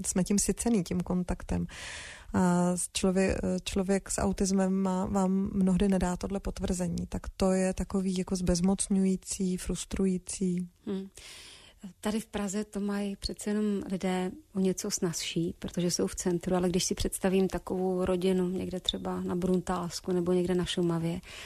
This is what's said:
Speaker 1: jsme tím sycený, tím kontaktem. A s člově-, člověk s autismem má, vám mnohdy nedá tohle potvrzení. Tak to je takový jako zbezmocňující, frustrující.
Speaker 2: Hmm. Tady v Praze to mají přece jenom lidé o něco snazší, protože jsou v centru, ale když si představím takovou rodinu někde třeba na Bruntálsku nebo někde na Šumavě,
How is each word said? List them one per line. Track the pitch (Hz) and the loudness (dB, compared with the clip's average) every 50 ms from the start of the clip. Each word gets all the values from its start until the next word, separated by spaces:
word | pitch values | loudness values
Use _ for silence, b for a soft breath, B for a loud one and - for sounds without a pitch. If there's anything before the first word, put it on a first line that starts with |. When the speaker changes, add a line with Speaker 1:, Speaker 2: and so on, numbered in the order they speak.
| 185 | -4
Speaker 1:
jsme | - - 190 180 | 0 0 2 2
tím | - 202 202 | 2 2 2
sycený, | - - 190 - - 240 233 202 170 | 2 2 0 0 2 2 2 2 2
tím | - 180 180 | 0 -2 -2
kontaktem. | 175 - 185 185 180 - 185 - - - 180 175 175 B B B B B B B B B B B B B - | -2 0 -2 0 0 -2 -4 -4 -4 -2 -2 -2 -2 B B B B B B B B B B B B B 0
A | 196 185 180 175 175 175 175 180 | 2 4 4 4 4 4 2 2
s | 175 - - - | 0 -4 -4 -2
člově-, | - - 190 180 190 190 190 - - - 190 185 180 - | 0 2 2 4 4 4 2 2 0 0 -2 -2 -2 -4
člověk | - - 202 185 185 196 190 - - | -2 -2 0 2 2 2 0 0 -2
s | - - | -2 0
autismem | - 202 185 - 202 185 190 196 190 185 190 190 196 | 0 0 2 2 2 2 4 4 4 4 2 2 2
má, | 190 185 185 190 | 2 2 0 0
vám | 214 202 196 190 185 190 190 196 202 - | 0 2 2 4 4 4 2 0 0 2
mnohdy | 202 185 185 185 175 202 202 | 2 4 4 6 6 4 4
nedá | 190 180 180 180 180 | 4 4 2 0 0
tohle | 180 - 180 196 196 | -2 -4 -4 -4 -4
potvrzení. | - 190 - - 185 190 185 180 180 170 170 175 180 180 | -4 -6 -4 -4 -2 -2 -2 -2 -2 -2 -2 -4 -4 -4
Tak | - 185 - - - | -6 -6 -8 -8 -2
to | - 190 190 185 | 0 2 2 4
je | 190 185 185 190 | 4 2 0 0
takový | - 185 - - 196 185 190 185 185 | -2 -4 -2 -2 0 0 0 0 -2
jako | 180 - 196 | -2 -2 -2
zbezmocňující, | 185 185 175 180 170 175 190 196 190 - - 202 190 190 190 190 180 - - - - 196 185 185 | -2 0 0 2 2 4 2 2 2 0 0 2 2 4 2 2 0 -2 -6 -6 -2 -2 -2 -2
frustrující. | 180 - - 185 175 - - - - 196 190 185 180 - - - - 190 185 175 180 180 175 - _ _ | -2 -4 -4 -6 -6 -6 -6 -2 0 2 2 0 0 -4 -6 -6 -2 -2 0 0 -2 -4 -6 -10 _ _
Speaker 2:
Hmm. | 214 196 190 196 190 B B B B B B B B B B B B B _ - 185 180 _ | -6 -6 -6 -8 -10 B B B B B B B B B B B B B _ -18 -18 -16 _
Tady | - 214 214 226 | -4 -2 -2 -2
v | - | -4
Praze | - - 202 202 202 180 214 214 | -4 -4 -4 -4 -2 -2 -4 -4
to | 214 - 202 | -4 -4 -4
mají | 202 202 202 202 202 202 196 | -2 -2 -2 -2 -2 -4 -4
přece | - - - 185 - - 214 | -4 -4 -6 -6 -4 -2 -2
jenom | 208 214 214 208 202 196 - - | 0 0 2 0 0 -2 -2 -4
lidé | 190 175 185 185 185 185 185 185 - - - _ - | -4 -2 0 0 0 0 0 -2 -6 -8 -14 _ -2
o | 196 | 2
něco | 190 185 180 - - 208 | 2 2 2 0 -2 -4
snazší, | - - - 170 165 - - - - 175 165 180 - - | -2 0 0 -2 -2 -2 -4 -4 -2 -2 -2 -2 -4 -6
protože | - - - - 170 175 | -8 -6 -2 0 0 0
jsou | - - 190 | 2 0 0
v | 190 - | 0 -2
centru, | - - 185 175 170 - 180 185 | -2 0 0 0 0 0 0 0
ale | 180 180 180 | 2 2 2
když | 170 185 - | 2 2 0
si | - - | 0 0
představím | - - - - - - 190 185 196 190 180 | 0 -2 -2 -2 0 0 2 4 4 4 2
takovou | - 180 - - 190 185 185 185 185 180 185 | 0 -4 -6 -4 -4 -2 0 0 0 0 2
rodinu | 185 185 180 175 190 185 185 180 180 | 2 2 2 2 2 4 4 2 2
někde | 190 180 180 175 180 185 | 0 -2 -4 -4 -6 -4
třeba | - - - 190 190 185 185 185 | -2 -4 -4 -2 -4 -4 -4 -4
na | 185 185 185 | -2 -2 0
Bruntálsku | 175 180 185 185 180 170 - 185 180 175 175 - - - - 180 | 0 2 2 2 2 2 0 -2 -2 -2 -4 -6 -6 -4 0 0
nebo | 180 170 175 180 | 2 2 4 2
někde | 180 175 175 180 | 2 2 2 2
na | 180 170 | 0 0
Šumavě, | - - 185 175 170 170 165 165 165 170 185 B B B B B | 0 0 0 2 2 2 2 0 -2 -2 -4 B B B B B